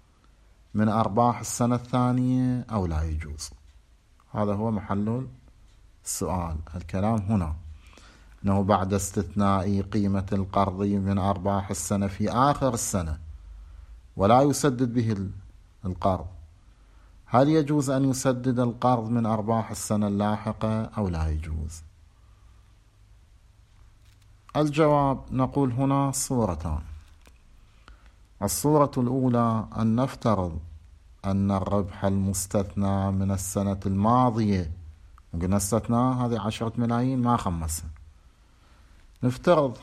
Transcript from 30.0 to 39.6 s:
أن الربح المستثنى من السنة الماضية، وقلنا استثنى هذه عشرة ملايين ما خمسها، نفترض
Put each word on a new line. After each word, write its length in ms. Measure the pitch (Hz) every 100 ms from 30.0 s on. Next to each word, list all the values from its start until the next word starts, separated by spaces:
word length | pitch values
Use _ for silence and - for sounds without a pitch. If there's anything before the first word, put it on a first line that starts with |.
| 131 - 123 101 90 82 - - - - - - 98
أن 260 | 98 98
الربح 540 | 98 90 101 95 - 98
المستثنى 1080 | 98 98 95 - 107 98 - 98 98 98
من 200 | 95 98
السنة 480 | 98 - 104 101 95 98
الماضية، 840 | 95 104 123 127 113 104 98 82 - - - - - -
وقلنا 240 | 87 90 101
استثنى 380 | 98 113 104 120
هذه 460 | 127 127 123 117
عشرة 320 | 107 107 113 110
ملايين 440 | 117 117 127 131
ما 160 | 120 120
خمسها، 520 | 98 85 82 80 - - - - - _ _ _ - - - - - -
نفترض 540 | 127 123 - 165